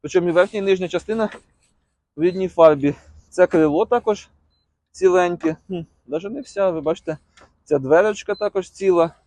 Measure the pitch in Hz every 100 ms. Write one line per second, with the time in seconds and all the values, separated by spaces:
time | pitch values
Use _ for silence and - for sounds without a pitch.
0 | 147 180 175 170 - 214 196 190 180 175
1 | - 220 214 - _ _ _ _ _ _
2 | _ - 170 185 185 - 160 147 143 135
3 | - - _ - 180 170 156 151 214 247
4 | 220 202 - _ _ _ _ _ _ -
5 | 185 180 175 170 160 160 _ 180 160 _
6 | _ 147 196 269 262 - 190 160 151 165
7 | - 156 _ _ - _ _ 147 131 160
8 | 214 208 - 202 208 196 180 - 196 175
9 | 165 _